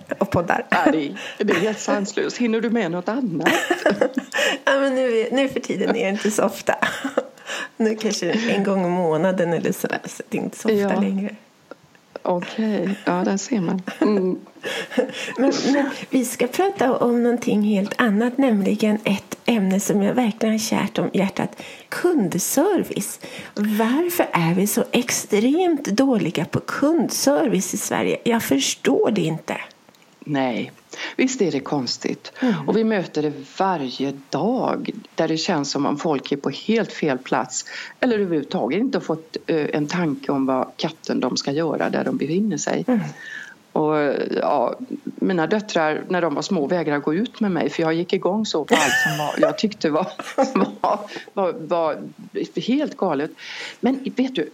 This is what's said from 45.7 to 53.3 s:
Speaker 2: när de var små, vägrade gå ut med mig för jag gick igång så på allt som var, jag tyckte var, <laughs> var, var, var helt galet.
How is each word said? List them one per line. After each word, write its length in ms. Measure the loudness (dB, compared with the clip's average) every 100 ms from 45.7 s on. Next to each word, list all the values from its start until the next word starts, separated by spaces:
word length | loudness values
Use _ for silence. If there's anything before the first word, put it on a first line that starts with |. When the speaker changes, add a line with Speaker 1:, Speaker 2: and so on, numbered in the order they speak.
| 0 2 0 -2
Speaker 2:
när 120 | 0
de 140 | 0 0
var 60 |
små, 260 | 0 0 2
vägrade 320 | 0 0 0
gå 140 | 0
ut 260 | 0 -2 -2
med 120 | -2
mig 180 | 0 0
för 140 | 0
jag 100 | 0
gick 200 | 0 0
igång 320 | 0 0 0 0
så 200 | -2 2
på 100 | 2
allt 180 | 4 2 0
som 100 | 0 -2
var, 100 | 2
jag 200 | 2 2
tyckte 320 | -2 0 0
var, 180 | 0 0 -6 -4 0
<laughs> 0 | 0 2
var, 520 | -2 0 0 0 -4 -14 -8
var, 200 | -2 -2
var 440 | -2 -2 0 0 -2 -8 -16 -12 -8 -6 -4
helt 360 | -2 0 -2 -2
galet. 340 | -2 0 -4